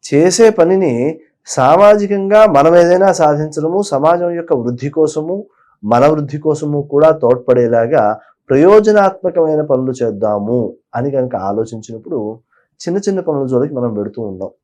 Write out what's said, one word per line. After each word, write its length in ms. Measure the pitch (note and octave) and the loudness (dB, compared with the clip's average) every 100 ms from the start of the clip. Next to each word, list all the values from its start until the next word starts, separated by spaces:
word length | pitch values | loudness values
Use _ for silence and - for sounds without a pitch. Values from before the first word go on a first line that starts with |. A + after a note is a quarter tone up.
| - | -2
చేసే 360 | C#3+ F3 F3+ A3+ | 2 2 4 2
పనిని 680 | G#3+ E3 F#3+ F3 A#2 C3+ D#3+ _ _ - | 4 2 2 0 -2 -4 -6 _ _ -10
సామాజికంగా 1000 | - C3 E3 G3+ G#3 G3+ G3+ G3 G#3+ A3 | 0 2 6 6 4 0 -4 0 4 4
మనం 300 | C#3 D#3 F3 | 4 4 4
ఏదైనా 360 | E3+ F3+ G3 | 4 4 2
సాధించడము, 680 | E3+ D#3 D3 D#3 D3+ D#3+ F#3 | 2 0 0 -4 -4 -4 -4
సమాజం 500 | G3+ C#3 D3+ E3+ F3 | -4 0 0 0 -2
యొక్క 220 | E3+ E3+ | -6 -4
వృద్ధి 360 | C#3 A#2 B2 C#3+ | -4 -2 -6 -6
కోసము, 560 | D3 D#3 D3+ D#3 G3 G#3 _ _ _ | -2 -2 -2 -8 -10 -10 _ _ _
మన 220 | G#2 - C#3+ | -2 2 2
వృద్ధి 320 | D#3 D3 D3 | 0 -4 -6
కోసము 440 | D#3 D3+ D3+ D3 | -4 -4 -4 -6
కూడా 300 | D3 C#3+ D#3 | -2 2 2
తోడ్పడేలాగా 1080 | D#3 A#2+ B2+ - B2 A#2 A#2 A#2 D3 G#2+ G#2+ _ _ _ | 2 0 0 0 0 2 0 0 0 0 -2 _ _ _
ప్రయోజనాత్మకమైన 1120 | C3+ E3+ G#3+ G#3+ G#3 G3 F#3+ F#3 F3 D#3+ D#3 | 2 6 6 4 2 2 0 -6 -2 0 -2
పనులు 300 | D3+ C3 C3 | 0 -2 -2
చేద్దాము 840 | C3 A#2 G#2 G#2+ G#2 G#2 B2 A2 - _ A#2 | -4 -6 -4 -4 -4 -2 -4 -4 -10 _ -8
అని 160 | C3+ | -4
కనుక 240 | C3+ B2+ A#2+ | -4 -4 -6
ఆలోచించినప్పుడు, 1040 | F#2+ G#2 A2 A2+ G#2+ A2+ - D3 G#2+ A2+ _ _ _ | -6 -4 -6 -10 -16 -18 -10 -8 -8 -12 _ _ _
చిన్న 260 | _ - F#3 | _ -8 -6
చిన్న 200 | G3+ F#3+ | -4 -6
పనుల 280 | F3+ D3 C3 | -4 -4 -2
జోలికి 260 | B2 D3 | -2 -2
మనం 200 | C#3 A#2+ | -4 -6
పెడుతూ 280 | G#2 G#2 B2 | -6 -8 -10
ఉండం. 280 | G#2+ F#2 F#2+ _ | -12 -12 -14 _